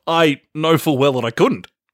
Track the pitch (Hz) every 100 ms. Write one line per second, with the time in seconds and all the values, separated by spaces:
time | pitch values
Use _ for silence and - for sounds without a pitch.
0 | - 165 165 139 _ 156 160 165 165 135
1 | 139 127 117 - 233 117 - _ _